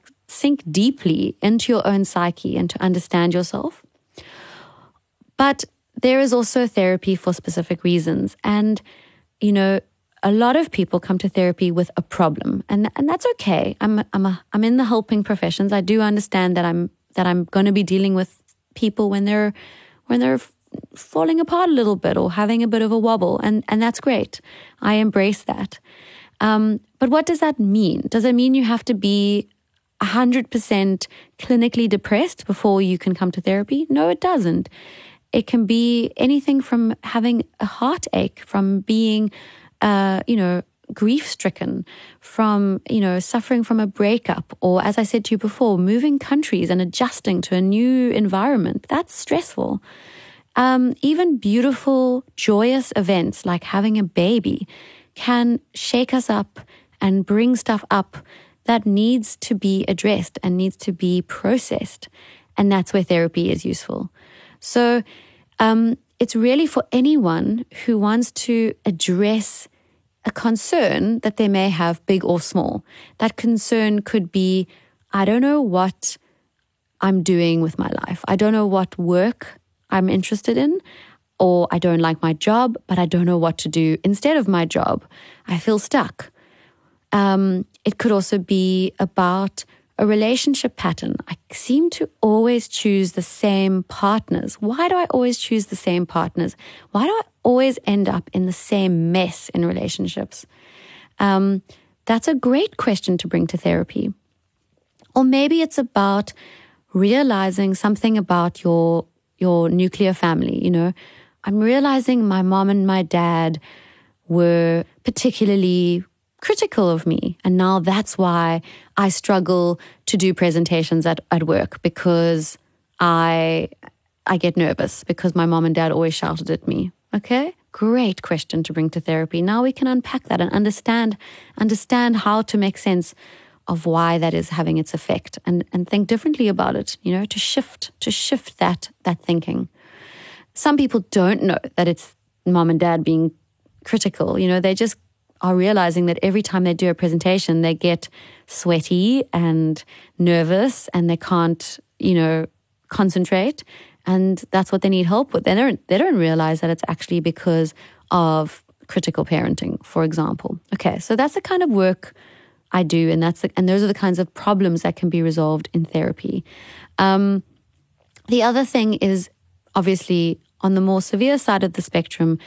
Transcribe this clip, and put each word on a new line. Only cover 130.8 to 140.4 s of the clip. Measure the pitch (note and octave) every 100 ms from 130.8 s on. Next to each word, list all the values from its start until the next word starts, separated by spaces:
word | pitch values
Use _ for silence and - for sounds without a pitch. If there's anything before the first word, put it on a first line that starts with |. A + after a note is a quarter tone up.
| - A#3 A3+ G3+ - - - -
understand | G#3+ G#3+ - B3 A#3+ A3
how | G#3 G#3+
to | A3 G#3
make | G3 -
sense | G3+ F3+ E3+ - - - - _ -
of | E3+ E3+
why | E3 E3+ E3+
that | E3
is | E3 E3
having | D#3+ D#3+ D#3+
its | D#3
effect, | D#3+ - - - - -
and, | F3 -
and | F3+ F3+
think | G#3 G3+
differently | A3+ D#4+ D4+ G#3+
about | F3+ - -
it, | - -
you | F3+
know, | F#3 G#3
to | G#3
shift, | - - - - - -
to | -
shift | - - C4+ - -
that, | F3+ F3 - _
that | - E3+
thinking. | - E3+ D#3+ - F3+ _ - - - - - -